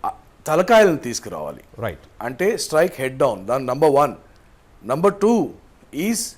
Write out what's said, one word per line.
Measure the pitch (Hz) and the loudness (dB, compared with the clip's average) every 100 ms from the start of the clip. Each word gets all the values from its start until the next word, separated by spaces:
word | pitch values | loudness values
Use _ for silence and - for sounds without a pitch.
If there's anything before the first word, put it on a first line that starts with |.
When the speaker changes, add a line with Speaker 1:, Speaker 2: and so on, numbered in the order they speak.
| - | -8
Speaker 1:
ఆ, | - - _ - | -10 -20 _ -2
తలకాయలను | 156 185 226 208 151 | 0 6 6 6 2
తీసుకురావాలి. | 123 110 - 82 73 73 - - | -4 -10 -10 -10 -10 -12 -20 -10
Speaker 2:
రైట్. | 110 78 - - | -8 -8 -20 -12
Speaker 1:
అంటే, | 117 127 190 226 | -10 -2 -2 -2
strike | - 156 180 151 | -2 2 0 -2
head | 131 131 | -6 0
down, | 139 101 95 | 0 0 -4
దాని | 131 127 | -4 -2
నంబర్ | 131 156 | 2 4
వన్. | 139 143 - - _ _ _ _ _ 104 | 4 2 -2 -20 _ _ _ _ _ -6
నంబర్ | 139 196 196 | 0 0 2
టూ | 208 233 139 - _ _ _ 139 | 2 2 0 -8 _ _ _ -6
is | 202 233 - | -4 -4 -8